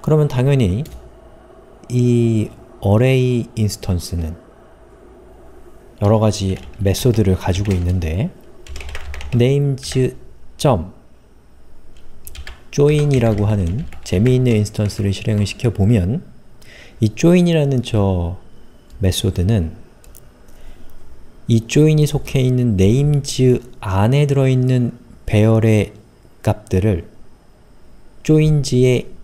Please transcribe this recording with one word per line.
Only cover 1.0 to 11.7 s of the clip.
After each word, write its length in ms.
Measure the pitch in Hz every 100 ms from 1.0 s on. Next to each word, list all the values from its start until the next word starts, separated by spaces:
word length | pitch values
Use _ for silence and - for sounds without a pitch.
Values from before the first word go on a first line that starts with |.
| - - - - - - - - -
이 600 | 123 123 120 117 113 104 - - - 101
array 640 | 107 131 131 127 123 113 107
인스턴스는 920 | 107 - - 90 - 85 80 85 - - - - - - - - - - - - - - - -
여러 180 | 101 110
가지 380 | 107 92 95 92 - -
메소드를 560 | 98 92 - 110 95 90
가지고 380 | - 92 107
있는데 560 | 92 87 92 80 85 170 - - - - - - - - - -
names 840 | 120 123 143 143 131 - 131 127 - - - - -
점 360 | 151 104 92 - - - - - - - -